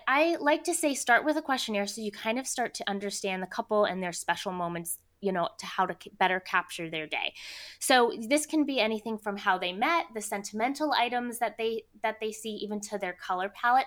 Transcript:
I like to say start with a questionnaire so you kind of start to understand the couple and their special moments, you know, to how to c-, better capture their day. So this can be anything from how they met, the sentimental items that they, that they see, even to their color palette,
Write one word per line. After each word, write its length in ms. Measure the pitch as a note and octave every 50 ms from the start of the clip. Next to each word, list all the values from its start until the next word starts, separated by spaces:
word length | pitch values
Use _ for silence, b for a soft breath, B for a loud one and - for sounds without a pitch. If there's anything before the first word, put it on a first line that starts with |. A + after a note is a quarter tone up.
| -
I 300 | - C4 C#4+ D#4 E4+ E4+ -
like 260 | - D4 D#4 D#4+ D#4+
to 100 | F4 E4+
say 200 | - - D4 C4+
start 300 | - - - A#3+ A3 C4
with 140 | D4+ D4 D#4
a 40 |
questionnaire 440 | D4+ - C4 B3+ - - G#3+ G3+ G3+
so 160 | G3+ - A3+
you 100 | A3 G#3
kind 260 | G3+ - - A3 A3+ B3+
of 80 | C4
start 280 | - - - A#3 A3+ -
to 140 | - - -
understand 540 | G3 G3 G3+ G3+ G3 - - G3 F#3 F#3
the 40 | F#3
couple 380 | F#3 - - A3 - G#3+ G#3 G#3
and 180 | - F3+ F#3
their 100 | F#3 F3
special 400 | E3+ - - - F3 - - G3+
moments, 460 | F#3 F3+ F3 E3+ E3+ E3+ E3+ E3 - - _ _ _ -
you 100 | - G3
know, 160 | F#3 F3+ E3+ - - -
to 80 | F#3+
how 200 | F#3 - - F#3+
to 100 | F3+ F3 -
c-, 120 | - - - -
better 200 | G3 F#3 F#3 F#3
capture 520 | - - - F#3 E3+ - - - E3+ D#3+
their 160 | E3 D#3 D#3
day. 260 | D3+ D#3 A#2 F2+ - - B B B B B B B B B
So 320 | - - C4+ B3+ A#3+ A#3 - -
this 240 | A3+ G#3+ C#4+ D4+ D4+
can 200 | - - D#4 D4
be 160 | C#4 C#4 B3+
anything 360 | G#3 A3 A3+ G#3+ - A3+ A3 G#3
from 200 | - G#3 G3 G3+
how 180 | - G#3 F#3+
they 160 | F3+ F#3 F3+
met, 340 | F3+ G3 A#3+ D#4 E4+ E4 - - A3+
the 80 | A3
sentimental 720 | G3+ - G#3+ G3 G3+ - - G#3+ A3+ C4 C#4 C#4+ D#4 D4
items 460 | B3+ - A#3+ A#3+ B3 B3 B3 A#3+ A3+ -
that 180 | A#3+ A3 G#3+
they, 280 | - A3+ A3+ A3+ A3+ - _ _ G#3+
that 180 | - A3 G#3+ -
they 120 | A3 A3
see, 180 | G#3+ - - A3+
even 300 | G#3+ G#3 - G3+ G#3+ G#3
to 160 | G3+ - G#3+ G3+
their 160 | G3 F3+ F3+
color 340 | - - - F#3 F3+ F#3 G3+
palette, 380 | - - - A#3+ B3 C4 -